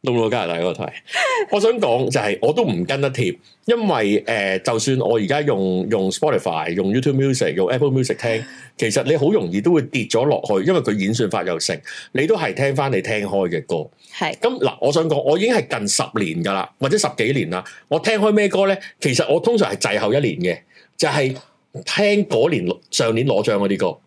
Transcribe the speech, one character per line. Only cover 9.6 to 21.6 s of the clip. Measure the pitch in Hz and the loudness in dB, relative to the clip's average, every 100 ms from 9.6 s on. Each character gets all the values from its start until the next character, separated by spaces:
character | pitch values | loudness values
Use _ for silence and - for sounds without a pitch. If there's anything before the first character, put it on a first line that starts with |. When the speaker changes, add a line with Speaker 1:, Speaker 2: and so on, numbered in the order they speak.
Speaker 1:
都 | 110 | 2
會 | 170 | 2
跌 | 131 127 110 | 2 -4 0
咗 | 113 139 | 0 2
落 | 131 - | 0 0
去， | 98 127 | 0 2
因 | |
為 | 185 | 2
佢 | 123 104 | 0 0
演 | 98 | 0
算 | 113 107 | 0 0
法 | 104 | -2
又 | 90 82 | -2 -4
成， | - 85 - - - | -4 -6 -8 -18 -8
你 | 127 156 | -4 0
都 | 214 | 0
係 | 147 | 0
聽 | 92 139 135 | 0 0 0
返 | 139 | 0
你 | 104 | -2
聽 | 92 110 101 | -2 -4 -2
開 | 98 92 | -2 -2
嘅 | 82 78 | -4 -4
歌。 | 82 76 _ - - | -6 -6 _ -20 -6
Speaker 2:
係。 | 160 - | -6 -2
Speaker 1:
噉 | 233 262 | -4 0
嗱， | 135 - | -2 0
我 | 131 | 0
想 | 147 160 | 2 2
講， | 143 | 0
我 | 135 165 | 2 2
已 | |
經 | 214 | 2
係 | 233 131 123 | 0 -2 -4
近 | 104 | -2
十 | - 131 110 | -2 -2 -2
年 | 95 80 | -4 -2
㗎 | 85 98 | -2 -2
喇， | 90 _ | -6 _
或 | 139 | 0
者 | 208 | 0
十 | 143 - | 0 -2
幾 | 110 | 0
年 | 139 85 | 0 -2
啦。 | 90 - - _ | -6 -8 -20 _
我 | 160 | -2
聽 | 165 220 | 0 2
開 | 214 | 4
咩 | 208 202 | 4 2
歌 | 190 196 | 2 0
呢？ | 190 - - | 0 -6 -4
其 | - | -2
實 | 123 131 | 0 2
我 | 139 | 2
通 | - 233 | 2 2
常 | 135 | 0
係 | 101 | 0
滯 | 110 104 | -2 0
後 | 104 | 2
一 | 127 | 2
年 | 139 85 | 0 -2
嘅， | 87 82 _ - _ - | -4 -4 _ -20 _ -2
就 | 151 | 0
係 | 135 131 131 - _ | 2 -2 -4 -14 _